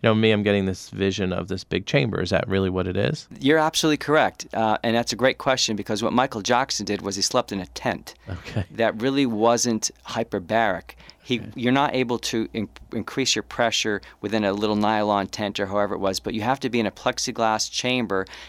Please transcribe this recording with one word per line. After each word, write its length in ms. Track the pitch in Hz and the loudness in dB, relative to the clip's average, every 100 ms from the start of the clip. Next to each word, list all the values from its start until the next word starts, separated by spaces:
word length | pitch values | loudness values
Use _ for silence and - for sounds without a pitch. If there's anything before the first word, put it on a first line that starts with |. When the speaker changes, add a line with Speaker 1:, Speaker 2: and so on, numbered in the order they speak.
Speaker 1:
know, 120 | 117 | 2
me, 160 | 110 110 | 6 6
I'm 120 | 104 | 4
getting 220 | 104 101 | 4 2
this 240 | 95 87 - | 2 -2 -8
vision 460 | 101 98 98 92 | -2 0 0 -2
of 140 | 92 92 | -2 -4
this 140 | 95 | -6
big 220 | - 92 | -4 -4
chamber. 380 | 98 143 123 95 | 0 0 0 -2
Is 80 | 92 | 0
that 180 | 95 - | 0 2
really 220 | 95 95 | 0 0
what 160 | 92 90 | 0 -2
it 100 | 98 | 0
is? 320 | 120 151 - - | -2 -2 -8 -4
Speaker 2:
You're 200 | 135 160 | 2 4
absolutely 400 | 156 - 160 147 | 4 2 2 0
correct. 480 | - 151 107 - - | 2 4 4 0 -8
Uh, 240 | - 110 110 | 0 2 2
and 140 | 117 113 | 2 0
that's 160 | 120 | 0
a 40 | 104 | 0
great 200 | 127 127 | 0 2
question 400 | - 131 - 104 | 0 0 0 -2
because 260 | 101 104 | -4 -2
what 120 | 107 | 0
Michael 260 | 120 135 113 | 0 0 -2
Jackson 460 | 98 120 135 - 101 | 0 0 0 -4 -4
did 160 | 101 | -4
was 140 | 95 98 | -4 -2
he 60 | |
slept 300 | 92 127 - | 0 0 -2
in 80 | 101 | -6
a 60 | 92 | -8
tent 480 | - 127 - - - - | -6 -4 -4 -8 -18 -12
Speaker 1:
Okay. 340 | 90 - 110 92 | -12 -6 -4 -4
Speaker 2:
that 320 | 107 113 110 | 0 0 2
really 240 | 127 135 135 | 0 2 2
wasn't 640 | 107 113 120 120 110 - - - | 4 4 4 2 0 -2 -10 -10
hyperbaric. 840 | 117 117 101 87 110 110 92 - - - - - | -6 -4 -4 0 2 2 0 -6 -20 -20 -16 -4
He, 140 | 123 | -4
Speaker 1:
Okay. 100 | 107 104 | -4 -2
Speaker 2:
you're 160 | 120 135 | 2 4
not 100 | 143 127 | 2 0
able 160 | 120 120 - | 0 -2 -2
to 180 | 117 110 | -2 -2
in-, 160 | 113 101 - - | -4 -6 -8 -10
increase 420 | 117 - - 127 | -8 -6 -2 0
your 80 | 113 | -2
pressure 580 | - - 117 - 110 101 - - | -4 0 0 2 -2 -2 -6 -10
within 240 | 104 110 | -2 0
a 80 | 104 | 2
little 240 | 101 107 104 | 2 0 2
nylon 500 | 104 107 107 101 95 | 2 2 2 0 0
tent 320 | - 104 101 | -4 -6 -2
or 80 | 98 | -2
however 260 | 101 101 90 | 0 0 0
it 20 | 95 | -2
was, 120 | 95 | -2
but 140 | - | -4
you 80 | 104 | -4
have 180 | 110 135 | -2 -2
to 100 | 131 | 0
be 80 | 117 | 0
in 80 | 104 | -2
a 60 | - | -2
plexiglass 680 | 127 123 - 117 113 110 - | -4 -2 -6 0 0 0 -2
chamber 580 | - 127 127 107 95 92 - | -4 -2 -2 0 -2 -4 -10